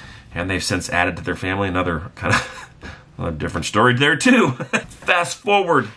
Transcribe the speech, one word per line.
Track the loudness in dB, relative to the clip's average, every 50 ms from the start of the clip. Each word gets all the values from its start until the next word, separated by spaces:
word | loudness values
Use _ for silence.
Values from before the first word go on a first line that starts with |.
| -20 -20 -20 -20 -18 -10 -8
And | -6 -4 -2
they've | -2 -2 -2
since | -2 -2 -2 -2 -2
added | 0 0 0 0 -2 -4
to |
their | -6 -6 -6
family | -4 -4 -4 -2 -2 -2 0
another | 0 0 0 0 -2 -4 -6 -10 -10
kind | -6 -2 0 0
of | 0 -2 -6 -12 -16 -18 -18 -18 -18 -18 -18 -18 -20 -20 -18 -10 -8
<laughs> |
a | -6 -6
different | -4 -4 -4 -4 -4 -4 -4
story | 0 2 4 6 6 6
there | 4 4 2 2
too. | 4 4 6 6 6 4 2
<laughs> | 0 -4 -6 -6 -4 -6 -6 -8
Fast | -14 -4 -2 0 2 2 0 -2 -4 -4
forward | 0 2 2 2 4 4 2 2 0 -2 -6